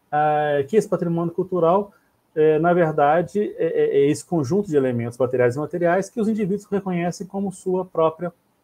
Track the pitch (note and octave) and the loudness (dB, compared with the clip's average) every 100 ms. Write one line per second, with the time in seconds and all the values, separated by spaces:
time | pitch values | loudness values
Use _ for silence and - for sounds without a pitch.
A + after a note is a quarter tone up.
0 | - D3+ D3+ D3+ D3+ C#3+ C#3 A3 G3+ F3+ | -6 0 0 0 0 0 0 0 0 -2
1 | F3 E3+ E3+ E3+ F#3 F3+ E3 F#3+ G3+ _ | -2 -2 -2 -4 -4 0 2 2 -2 _
2 | _ _ _ D#3+ D#3 D#3 E3+ F3 D#3+ D3+ | _ _ _ 2 2 4 4 4 2 2
3 | C#3+ E3 F3 G#3 G#3 - E3 D#3 D3+ C#3 | 4 2 0 -2 -4 -2 -2 0 2 4
4 | C#3 D3 - E3+ B2+ F#3+ G3+ D3 C3 A#2+ | 2 0 -2 -4 0 -2 0 0 2 -2
5 | A#2 A#2+ B2+ B2 B2 C3 D3+ F3 E3+ F#3 | -4 -2 -2 2 0 0 -6 -2 0 0
6 | F#3+ A#3+ G#3 A3 F#3+ G3+ - G3+ G3 F3 | -2 -4 -2 -2 -2 -4 -4 -6 -4 -4
7 | F3 - F3+ G3 G3+ F#3+ F#3+ F#3 F#3 - | -4 -6 -10 -8 -8 -8 -4 -4 -4 0
8 | D#3+ D#3+ F3 - _ _ | 0 0 -10 -10 _ _